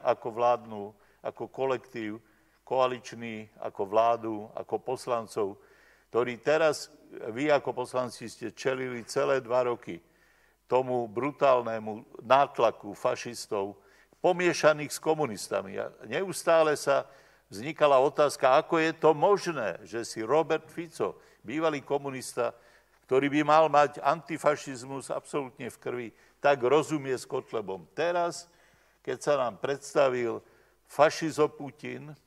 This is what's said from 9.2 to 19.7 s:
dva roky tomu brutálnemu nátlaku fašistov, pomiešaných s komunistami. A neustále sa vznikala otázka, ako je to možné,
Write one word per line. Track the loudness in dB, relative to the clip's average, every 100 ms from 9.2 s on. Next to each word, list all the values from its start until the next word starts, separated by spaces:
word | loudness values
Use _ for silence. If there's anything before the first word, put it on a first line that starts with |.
| 0 0
dva | 0 0 0
roky | -2 -8 -14 _ _ _ _ _ _ 0
tomu | 0 2 -2 -2
brutálnemu | -4 -4 2 4 4 2 -6 -8 -10 -14 -6
nátlaku | 4 4 4 2 2 2 -10 -4
fašistov, | -4 -4 -8 -12 -6 -4 -4 -8 _ _ _ _
pomiešaných | 0 2 0 4 4 4 -2
s | -6
komunistami. | -2 0 -2 -4 -4 -4 -4 -8
A | -8 -10 -8
neustále | -6 -6 -4 4 4 4
sa | 2 0 0 -2 -14 _ _ _
vznikala | -12 -8 2 6 6
otázka, | 4 2 0 2 4 4
ako | 4 2
je | 2
to | 4 4
možné, | 4 4 2 0 -4 -4